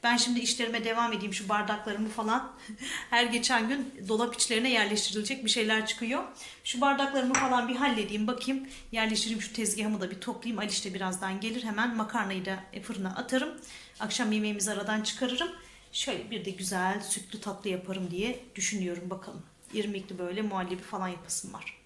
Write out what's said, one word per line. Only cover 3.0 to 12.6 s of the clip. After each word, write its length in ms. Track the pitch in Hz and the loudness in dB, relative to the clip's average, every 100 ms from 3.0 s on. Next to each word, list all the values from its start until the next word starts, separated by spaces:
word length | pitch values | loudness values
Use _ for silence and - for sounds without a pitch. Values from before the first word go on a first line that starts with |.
| - | 2
her 140 | 233 | 4
geçen 460 | 240 233 233 247 226 | 6 4 4 4 4
gün 240 | 285 254 - 190 | 0 -2 -6 0
dolap 280 | 220 233 - | 2 2 2
içlerine 340 | - 220 254 | 2 4 4
yerleştirilecek 760 | 233 202 208 - 214 208 269 220 | 4 4 4 2 0 -2 -2 2
bir 40 | |
şeyler 360 | 247 214 220 220 | 4 6 4 2
çıkıyor. 380 | - 233 277 - - - - | -2 0 -2 -2 -10 -14 -10
Şu 180 | - 240 | -6 4
bardaklarımı 520 | 277 277 277 277 254 | 4 6 4 4 4
falan 340 | 262 262 247 240 | 4 4 2 2
bir 60 | 247 | 2
halledeyim, 520 | 285 220 196 208 214 | 2 2 0 0 0
bakayım. 400 | 240 - 269 269 - - | 0 -2 -2 -4 -14 -6
Yerleştireyim, 500 | 233 220 214 220 220 | 0 2 2 0 -2
şu 120 | - | -4
tezgahımı 480 | - 214 202 214 214 | -2 0 0 0 0
da 100 | 185 | -2
bir 100 | - | -4
toplayayım. 380 | - - 233 214 | -6 -6 -4 -2
Aliş 260 | 208 - 202 | -2 -2 -2
de 80 | |
birazdan 460 | 185 190 180 196 190 | -2 -2 -2 -2 -2
gelir. 240 | 220 233 | -2 -2
Hemen 320 | 226 208 240 226 | -2 0 2 2
makarnayı 500 | 214 240 196 190 185 | 0 0 0 -2 -2
da, 140 | 185 | -4